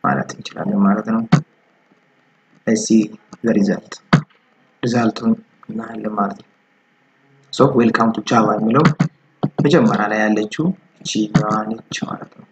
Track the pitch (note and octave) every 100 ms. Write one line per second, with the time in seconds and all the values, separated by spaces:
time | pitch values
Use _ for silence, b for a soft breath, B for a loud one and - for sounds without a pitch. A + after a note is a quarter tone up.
0 | C2 C2+ - - - - F2+ G2+ G2 G#2
1 | G#2+ A2+ A2+ D3+ - _ _ _ _ _
2 | _ _ _ _ _ _ - A2 - A2+
3 | G#2 - _ - A2+ A2 G2+ F2+ - -
4 | _ - - _ _ _ _ _ B2 A#2+
5 | A2+ - A2+ A2 _ _ - A2 A2+ A2
6 | G#2+ G#2 G2+ - - _ _ _ _ _
7 | _ _ _ _ _ - C3+ C3 A#2 -
8 | A#2 A2 - A#2+ G#2+ G#2+ A2 B2+ D#3 D3
9 | - _ _ _ - - D3 D#3+ A2 G2+
10 | G#2+ G#2+ G#2+ G#2+ G#2+ - E3 F#3+ _ _
11 | - G#2+ G#2 - G#2+ G#2+ A2 A2+ - -
12 | - - - - -